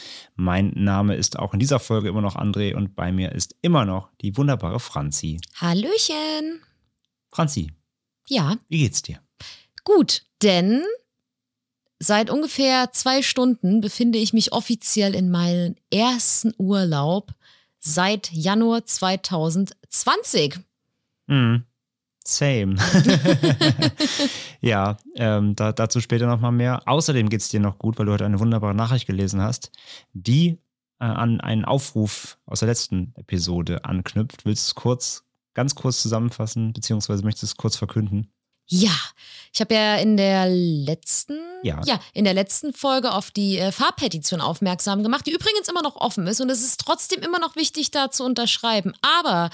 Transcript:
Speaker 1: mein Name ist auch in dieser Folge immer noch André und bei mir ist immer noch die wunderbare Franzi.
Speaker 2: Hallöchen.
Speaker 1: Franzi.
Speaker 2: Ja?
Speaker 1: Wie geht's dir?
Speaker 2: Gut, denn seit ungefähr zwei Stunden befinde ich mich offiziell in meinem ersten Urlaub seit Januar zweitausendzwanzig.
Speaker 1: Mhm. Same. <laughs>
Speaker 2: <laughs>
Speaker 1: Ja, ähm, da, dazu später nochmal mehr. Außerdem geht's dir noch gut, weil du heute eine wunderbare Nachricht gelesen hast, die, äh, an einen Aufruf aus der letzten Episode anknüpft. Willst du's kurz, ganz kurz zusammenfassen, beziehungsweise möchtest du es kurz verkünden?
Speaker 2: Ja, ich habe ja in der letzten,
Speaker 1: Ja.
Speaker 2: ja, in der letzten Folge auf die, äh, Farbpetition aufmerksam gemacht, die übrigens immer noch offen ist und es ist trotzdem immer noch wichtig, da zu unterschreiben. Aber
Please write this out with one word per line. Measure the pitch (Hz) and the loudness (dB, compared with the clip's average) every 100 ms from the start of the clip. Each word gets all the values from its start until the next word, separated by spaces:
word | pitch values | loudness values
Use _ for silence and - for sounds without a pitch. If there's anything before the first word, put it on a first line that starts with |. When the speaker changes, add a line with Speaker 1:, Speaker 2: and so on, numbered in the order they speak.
| - - - - | -16 -20 -14 -4
Speaker 1:
mein | 90 90 101 - | 0 2 0 2
Name | 98 98 104 92 | 2 2 2 0
ist | 85 - | -2 -4
auch | - | -4
in | 101 | 0
dieser | 135 135 | 2 0
Folge | - 110 101 | 0 -2 0
immer | 104 | -2
noch | 101 - | -2 -2
André | 104 98 101 92 | -2 -2 -2 -2
und | 98 98 | -4 -4
bei | 87 | -4
mir | 92 92 | -2 -2
ist | - - - | -4 -8 -4
immer | 170 160 101 | 2 2 2
noch | 92 - - | -2 -8 -8
die | 104 101 | -6 0
wunderbare | 143 120 82 113 | 0 0 -2 -6
Franzi. | - - 73 143 80 80 - - | -6 -6 -4 -6 -6 -8 -12 -6
Speaker 2:
Hallöchen. | 170 175 247 440 - 311 311 311 311 330 _ _ _ _ _ _ _ | -2 -2 0 0 -2 -4 -4 -4 -6 -10 _ _ _ _ _ _ _
Speaker 1:
Franzi. | - 160 131 78 - _ _ _ _ - | -2 -2 -2 -6 -10 _ _ _ _ -2
Speaker 2:
Ja? | 262 147 220 - | 0 0 -2 -2
Speaker 1:
Wie | 160 | 0
geht's | 143 - | 0 0
dir? | - - _ - - - _ - - | -8 -12 _ -20 -20 -20 _ -6 4
Speaker 2:
Gut, | 403 233 - - - | 4 6 0 -6 0
denn | 208 175 190 247 381 494 _ _ _ _ _ _ _ _ _ - | 4 4 4 2 0 -6 _ _ _ _ _ _ _ _ _ -6
seit | - 208 220 | 0 2 2
ungefähr | 277 311 - 269 254 247 | -2 -2 0 2 2 0
zwei | - 262 262 | -2 0 0
Stunden | 262 - 254 233 180 214 | 0 2 2 2 2 2
befinde | 202 - 240 226 | 2 0 2 2
ich | 214 | 2
mich | 226 - | 2 2
offiziell | 233 - 233 - 214 196 185 | 0 -2 -2 -2 0 2 2
in | 185 | 2
meinem | 175 175 175 175 - _ | 2 2 0 -2 -6 _
ersten | 190 240 247 - - 226 - | 0 2 0 -2 0 -2 0
Urlaub | 190 202 180 147 147 190 - - _ _ _ _ | 0 2 2 2 0 0 -4 -14 _ _ _ _
seit | - 165 190 208 - | -4 0 2 0 -4
Januar | 165 185 208 226 233 - | -2 2 2 2 0 -2
zweitausendzwanzig. | - 185 190 - 175 160 165 196 - _ - - 370 480 226 147 175 - _ _ _ _ _ - | -2 0 -2 -2 -2 0 0 -2 -6 _ -2 0 0 2 2 0 -2 -16 _ _ _ _ _ 0
Speaker 1:
Mhm. | 139 120 117 120 _ _ _ _ _ | 4 4 2 -2 _ _ _ _ _
Same. | - - 143 123 98 98 | -6 0 2 2 2 2
<laughs> | - 190 226 175 139 - 160 143 311 - 320 - 302 - | 4 6 6 4 4 4 4 4 2 2 0 0 -2 0
Speaker 2:
<laughs> | 285 - - - | -2 -4 -14 -4
Speaker 1:
Ja, | 120 104 98 104 285 - | 0 2 0 -4 -8 -2
ähm, | 113 104 104 101 | 2 2 2 0
da, | 110 | 0
dazu | 107 113 123 | 0 0 0
später | - 117 120 | 0 0 2
nochmal | 117 120 | 2 2
mehr. | 120 123 123 - | 2 0 -2 0
Außerdem | 143 160 131 107 | 0 2 2 2
geht's | 107 - | 0 -2
dir | 110 | 0
noch | 101 98 | 0 -2
gut, | 113 110 | -4 -2
weil | 104 | 0
du | |
heute | 104 104 | 0 0
eine | 101 | 2
wunderbare | 113 113 104 101 | 2 2 0 0
Nachricht | 113 127 - | 0 0 -2
gelesen | 95 98 98 | -2 -2 0
hast, | 104 123 - - - - - | -2 -4 -10 -20 -20 -20 -18
die, | 92 92 131 170 165 _ _ _ - | -6 2 4 4 0 _ _ _ -6
äh, | 120 | -4
an | - 117 113 | 0 0 0
einen | - 110 - | 0 -2 0
Aufruf | 139 - 110 107 - - - - | 0 0 -2 -2 -2 -12 -18 -8
aus | - | -2
der | 113 | 0
letzten | 117 - 92 95 - | 0 -2 -4 -4 -10
Episode | - 90 85 87 82 85 - | -6 -4 0 -2 -2 -4 -4
anknüpft. | 92 - 104 113 - 104 | -4 -2 -2 -4 -4 -2
Willst | 107 - | -2 -4
du's | - | -2
kurz, | 117 123 - - _ _ _ - | -2 -2 -4 -10 _ _ _ -2
ganz | 135 | -2
kurz | 139 131 123 | -2 -2 -2
zusammenfassen, | 113 110 117 - 110 117 113 | 0 0 0 -2 -4 -2 -4
beziehungsweise | 110 - 110 - 101 | -4 -2 -2 -2 -2
möchtest | 104 107 | -2 -2
du | 110 | -6
es | - | -4
kurz | 113 - | -4 -2
verkünden? | 104 117 107 101 110 _ _ _ - | -2 -2 0 -2 -4 _ _ _ -2
Speaker 2:
Ja, | 180 202 156 - - - - - | 2 2 2 -6 -14 -20 -20 -10
ich | - | -4
habe | 214 220 | 0 2
ja | 214 208 | 4 4
in | 214 208 | 4 4
der | 196 190 185 | 4 4 4
letzten, | 180 175 151 139 160 - - - 294 339 370 | 4 2 0 0 -4 -4 -4 -4 -10 -10 -6
Speaker 1:
Ja. | 127 76 - | -6 -2 -2
Speaker 2:
ja, | 226 - | -2 -4
in | - 202 | 0 2
der | |
letzten | 185 196 - 302 | 2 0 -2 -4
Folge | - 277 262 240 | -4 0 0 0
auf | 196 - | -2 -4
die, | - 202 185 | -2 -2 0
äh, | 190 | -2
Farbpetition | - 294 - 262 160 - 170 | 0 0 0 -4 -4 -4 -2
aufmerksam | 143 165 190 180 202 196 | -2 -2 -2 -2 -2 0
gemacht, | 214 277 - | 0 -2 -2
die | |
übrigens | 349 427 427 381 | -2 0 -2 -2
immer | 349 | -4
noch | 302 - | -4 -4
offen | 233 196 175 | -4 -2 -2
ist | 220 | -2
und | 262 | -2
es | 247 | 0
ist | 254 - | -2 -2
trotzdem | - 339 - 370 | -2 -2 -2 -4
immer | 320 349 | -2 -4
noch | 330 311 | -4 -4
wichtig, | 320 311 277 | -4 -4 -4
da | 294 269 | -2 -2
zu | - 254 | -2 -2
unterschreiben. | 240 233 - 233 214 185 - 277 330 | -2 0 0 0 0 -2 -2 2 2
Aber | 320 175 170 | 2 0 0